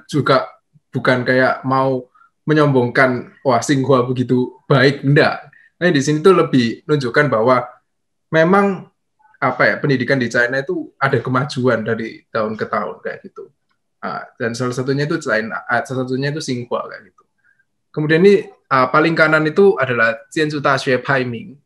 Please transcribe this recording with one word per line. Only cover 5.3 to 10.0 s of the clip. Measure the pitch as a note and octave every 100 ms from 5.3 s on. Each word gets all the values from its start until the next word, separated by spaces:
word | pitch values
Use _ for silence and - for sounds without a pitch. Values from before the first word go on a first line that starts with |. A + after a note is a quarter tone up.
| - - _ _ -
Nah, | F3
di | D3
sini | C3+ D3+
tuh | D#3+ F3
lebih | D3 C3+ A#2 G#2
menunjukkan | - D3+ B2 D3+ C#3+
bahwa | C3+ A#2 B2+ - - _ _ _ _ _
memang, | D#3+ D#3+ G3 G3+ F#3 - _ _ _ _ -
apa | C3 -
ya, | C3 G2+
pendidikan | D3 C3